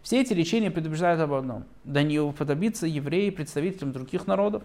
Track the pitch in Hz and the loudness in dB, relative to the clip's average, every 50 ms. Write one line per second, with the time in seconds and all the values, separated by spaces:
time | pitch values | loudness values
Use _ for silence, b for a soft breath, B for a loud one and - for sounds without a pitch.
0 | B - 220 254 269 254 214 175 165 165 220 226 220 190 160 175 160 160 156 156 | B 0 2 2 2 2 2 2 2 2 2 2 2 2 0 -2 -4 -2 -2 0
1 | 175 175 170 165 160 147 143 135 131 131 120 104 - - - - - - 143 143 | 2 4 4 4 2 0 0 -2 -2 -4 -6 -8 -10 -14 -16 -18 -10 -2 0 2
2 | 147 151 147 147 151 147 143 - 151 143 143 147 185 226 220 - - 160 160 147 | 2 4 2 2 0 0 0 -2 -2 -2 0 0 0 -2 -2 -2 -2 -2 -2 -2
3 | 135 156 160 180 202 202 190 190 151 - - 147 147 190 190 190 - 139 131 131 | -2 -2 0 0 0 0 0 -4 -6 -6 -4 -2 -2 -2 -2 -4 -6 -6 -6 -6
4 | 127 - - 180 - - 196 190 202 208 208 - - | -8 -6 -6 -4 -2 0 2 2 2 2 0 -2 -6